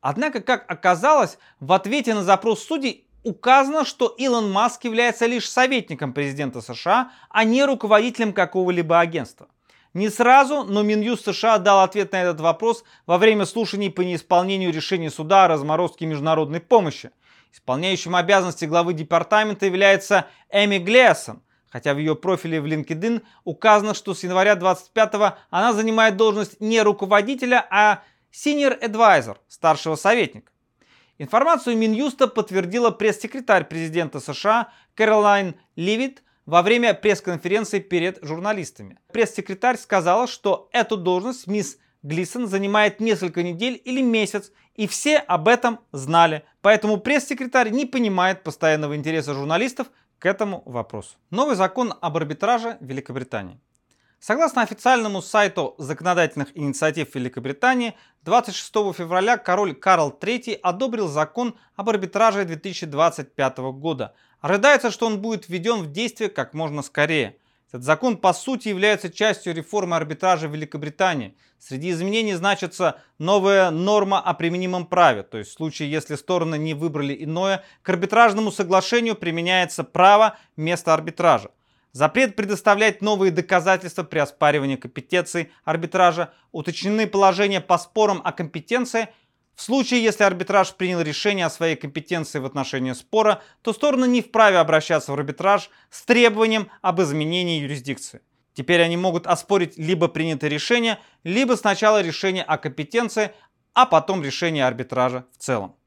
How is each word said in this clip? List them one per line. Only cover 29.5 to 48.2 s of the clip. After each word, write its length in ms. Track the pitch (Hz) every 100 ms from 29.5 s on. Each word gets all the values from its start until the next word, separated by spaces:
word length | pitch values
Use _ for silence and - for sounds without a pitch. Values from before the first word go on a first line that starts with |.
| - 165 151 165 156
советника. 560 | 190 240 156 - _ _ _ _ _ _ _ _
Информацию 580 | 143 220 294 320 - 226
Минюста 520 | 220 220 285 - 247
подтвердила 640 | 226 208 185 175 220 233
пресс-секретарь 720 | - 214 202 226 269 247 190
президента 560 | 156 160 160 160 160 147
С 120 | -
Ш 180 | 139 202
А 180 | 226 226 _ _
Кэролайн 600 | - 220 214 208 202 190 - _ -
Левитт 460 | 175 220 269 269 _ _
во 180 | - 165
время 300 | 175 240 240
пресс-конференции 840 | 190 208 196 190 170 180 202 208 202
перед 400 | 185 175 170 -
журналистами. 760 | 147 160 190 214 151 _ 101 - _
Пресс-секретарь 640 | 220 220 - 180 190 247 240
сказала, 500 | - 196 170 190 247
что 420 | - 202 180 -
эту 240 | 240 226 220
должность 500 | 175 180 214 254 -
мисс 320 | 208 190 - _ _
Глисон 460 | 143 160 180 247 233
занимает 500 | 196 196 214 208 208
несколько 460 | 226 190 175 170
недель 360 | 175 170 240 240
или 180 | - 254
месяц, 480 | 254 226 202 208 - _ _
и 140 | - 208
все 300 | - 294 302
об 280 | - 175 165
этом 320 | 240 240 226 _
знали. 500 | 143 135 170 170 151 _ _
Поэтому 360 | 196 214 214 214
пресс-секретарь 760 | 226 285 - 262 254 254 233
не 160 | 233 262
понимает 560 | 269 226 185